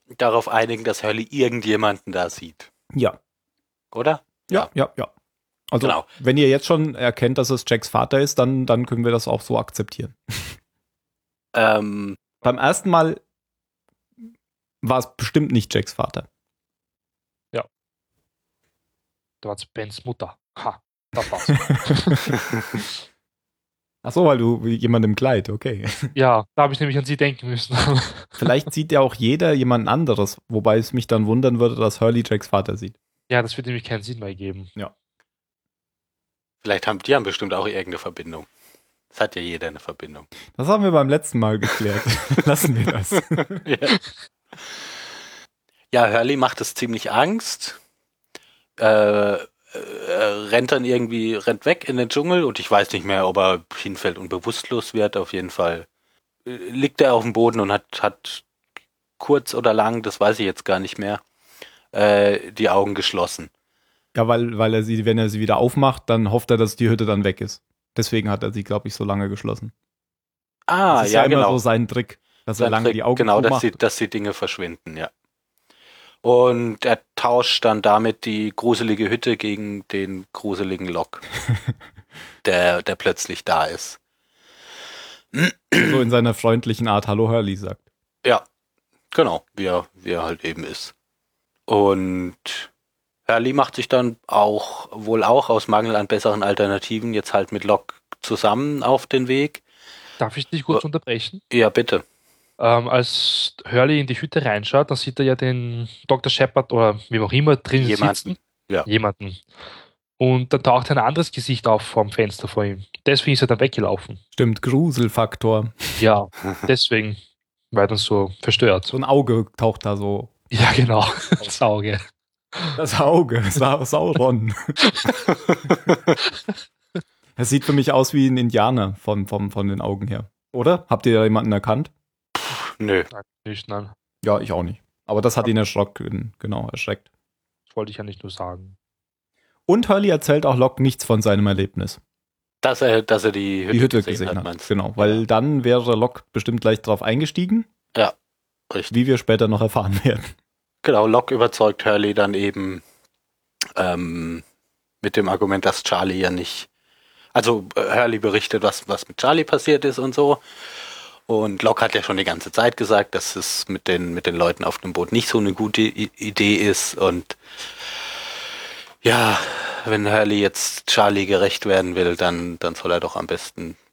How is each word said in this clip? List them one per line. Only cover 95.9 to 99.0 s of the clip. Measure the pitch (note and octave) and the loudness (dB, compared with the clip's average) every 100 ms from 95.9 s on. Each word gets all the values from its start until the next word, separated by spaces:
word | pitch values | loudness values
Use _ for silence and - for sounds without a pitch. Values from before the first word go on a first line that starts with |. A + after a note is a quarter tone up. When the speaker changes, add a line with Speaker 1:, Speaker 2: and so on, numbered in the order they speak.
| G#2+ | -2
Speaker 1:
an | G2+ | 0
besseren | G#2 A2 G#2 | 0 0 0
Alternativen | G2+ G2+ G2+ G2 - A2 A#2 G#2+ | 0 2 0 0 -4 -6 -4 -4
jetzt | - | -2
halt | G2+ F#2+ | -2 -2
mit | G#2 | -4
Locke | G2+ G2+ - - - - | 0 0 0 -20 -20 -12
zusammen | - A2 G#2 A#2 D3 C#3+ | -6 0 2 0 -2 -2
auf | B2 C3+ | 0 0